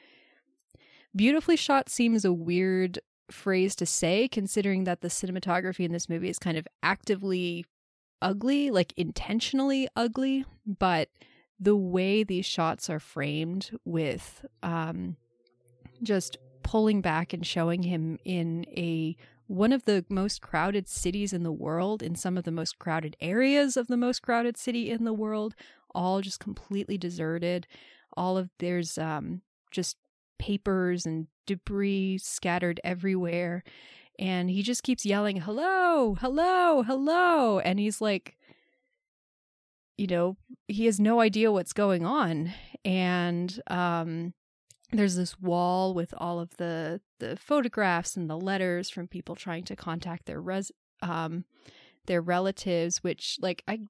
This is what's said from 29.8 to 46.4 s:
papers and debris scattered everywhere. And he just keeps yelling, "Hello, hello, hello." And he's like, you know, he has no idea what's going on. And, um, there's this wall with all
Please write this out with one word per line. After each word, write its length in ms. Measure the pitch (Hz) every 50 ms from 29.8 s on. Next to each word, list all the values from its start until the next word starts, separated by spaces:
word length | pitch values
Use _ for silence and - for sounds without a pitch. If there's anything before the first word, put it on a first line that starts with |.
| 175 - - _ _ _ _ _ _ _ _ -
papers 680 | - - 202 196 - 202 190 185 180 180 180 175 -
and 200 | 160 160 160 160 - _ _ -
debris 720 | - 196 180 - - 202 202 202 202 196 196 190 190 190 190
scattered 640 | - - - - - 185 175 180 180 175 170 - -
everywhere. 800 | 175 185 180 185 196 190 185 180 170 170 175 175 170 170 180 - - - - - - - - - _ _ -
And 320 | 190 185 185 180 180 180
he 120 | 185 196
just 200 | 202 233 247 -
keeps 240 | - - 247 - -
yelling, 320 | 202 196 202 208 208 196 185
"Hello, 800 | 156 208 214 254 320 370 381 370 359 349 339 302 254 220 196 165
hello, 640 | 240 254 269 302 339 359 370 359 359 349 311 269
hello." 800 | 226 226 262 269 277 302 330 349 359 349 339 302 254 226 202 185
And 200 | - 175 190 202
he's 200 | 208 214 208 -
like, 340 | 220 214 202 180 - - - _ _ - - _ _ _ _ _ _ _ _ _ _ _ _ _ _ _ _ _ _ _ _ _ _ _ _ _ _ _ -
you 100 | - 202
know, 300 | 185 180 170 175 180 196 - _ - 254 - _ -
he 180 | 208 208 226
has 140 | 226 208 190
no 200 | 208 214 233 233
idea 300 | 226 214 196 214 220 220
what's 220 | 208 190 180 -
going 320 | - - 208 196 190 175 165
on. 480 | 180 269 302 233 170 165 147 160 170 190 - - - - - -
And, 760 | 190 185 185 185 180 180 175 175 175 175 170 175 175 185 233 - -
um, 640 | - 180 180 175 170 170 165 160 160 165 170 175 - _ _ _ _ _ _ _ - _ _ -
there's 240 | - 208 208 196 180
this 220 | 180 180 - - -
wall 540 | 185 180 175 175 175 180 180 185 190 190
with 220 | 185 175 170 - -
all 240 | - - 175 175 175